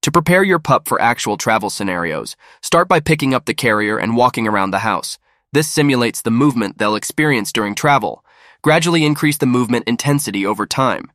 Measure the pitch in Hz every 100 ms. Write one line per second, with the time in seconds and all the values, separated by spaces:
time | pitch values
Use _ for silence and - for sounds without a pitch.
0 | - 175 160 180 190 175 156 127 - 123
1 | 113 117 - 104 - 110 101 - 98 90
2 | 85 76 55 - - - - 170 180 175
3 | 151 156 139 131 - 113 120 107 104 107
4 | 98 117 123 120 110 104 98 95 110 95
5 | - - _ _ _ 139 156 - 147 127
6 | 117 - - 113 147 120 101 - 104 107
7 | - - 151 127 101 - 104 104 151 139
8 | 104 - _ _ - _ - 156 170 170
9 | 151 147 156 147 135 123 120 120 113 117
10 | 143 143 143 101 98 104 104 - 131 92
11 | -